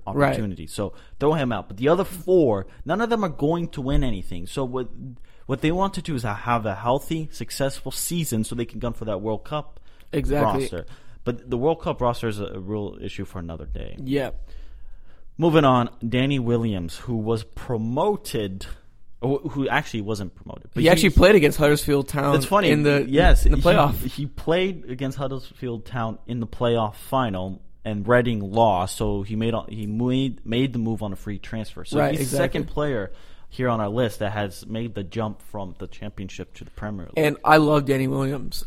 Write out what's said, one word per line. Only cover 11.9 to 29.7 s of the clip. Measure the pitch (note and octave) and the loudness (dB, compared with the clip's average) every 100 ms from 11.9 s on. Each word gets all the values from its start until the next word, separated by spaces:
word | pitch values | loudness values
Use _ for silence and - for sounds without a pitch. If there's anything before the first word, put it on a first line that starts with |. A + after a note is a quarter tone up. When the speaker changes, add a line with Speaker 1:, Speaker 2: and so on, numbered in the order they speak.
| D3 | -2
Speaker 2:
roster | B2 A2+ A#2 | 0 0 -2
is | G2 | -4
a, | G2 | -6
a | G2 | -8
real | F#2+ G#2+ G2+ - | -6 -4 -6 -8
issue | F#2+ - G2 | -10 -8 -10
for | F#2+ | -10
another | E2+ E2 D#2+ | -10 -10 -8
day. | - - - | -8 -8 -8
Speaker 1:
Yeah. | C3 C#3 C3 - - - - - - - - - - - | -4 -2 -2 -6 -10 -10 -12 -12 -12 -12 -12 -14 -12 0
Speaker 2:
Moving | E3 D#3 C#3+ | 4 6 6
on, | B2+ A#2+ - A#2 | 6 2 -4 -4
Danny | B2 C3+ C#3 | 0 0 0
Williams, | A#2 A#2 A2+ F#2+ E2 - | 0 0 0 -2 -6 -8
who | A#2+ A#2 | -6 -4
was | A2 A2+ | 0 -2
promoted, | - - - A#2 A2 B2+ G3+ G#3 - B2 G2+ F#2+ - - - - - - | -4 -10 -4 -4 -2 0 0 0 -4 -4 -4 -6 -10 -12 -16 -20 -16 -6
who, | B2 C#3 | -2 -2
who | D#3+ C#3+ C3+ | -2 -4 0
actually | C3 D3 A2+ | 0 -2 -4
wasn't | G2+ G#2+ F#2 - | -4 -4 -6 -12
promoted. | - - - | -16 -16 -8
But | - | 2
Speaker 1:
He | D#3 | 6
actually | F3 D#3+ | 8 6
played | - F3+ G#3 | 8 10 10
against | - - | 8 6
Huddersfield | D3 D3 - C#3+ C#3 | 4 4 2 0 0
Town | D3+ C#3 | 0 2
Speaker 2:
That's | C#3+ C3 | 2 4
funny. | G3 F3 | 4 4
Speaker 1:
in | D3+ | 4
the, | D3 C#3+ B2+ | 4 4 4
Speaker 2:
Yes, | C#3 F3+ - - | 6 8 10 8
Speaker 1:
in | |
the | C#3+ | 8
Speaker 2:
he, | |
Speaker 1:
playoff. | E3+ D#3+ D3 - B2 | 8 6 6 2 -4
Speaker 2:
he | - C#3+ | -6 -8
played | - - E3+ F#3 E3+ B2 | -4 0 2 0 -2 -8
against | B2+ C3+ B2 | -6 -6 -4
Huddersfield | C3+ C3+ - - B2+ A#2 - | -6 -6 -10 -10 -8 -8 -6
Town | B2 A2+ G#2+ - | -4 -4 -6 -8
in | A#2+ | -6
the | A2 | -6
playoff | - A#2+ A#2 G#2+ - | 0 2 2 0 -4
final, | - C3+ A#2+ F#2 F#2 F#2+ - - | -4 -2 0 -2 -6 -8 -12 -12
and | A2 G#2 G2+ | -6 -4 4
Reading | B2 B2 G#2+ G2 | 4 4 0 0
lost, | G#2+ A2+ F2+ F#2+ - | 4 6 6 0 0
so | A2 G2+ | 0 0
he | G2 A2 | -2 -2
made, | A2+ A2+ | 0 -2
he | - | -4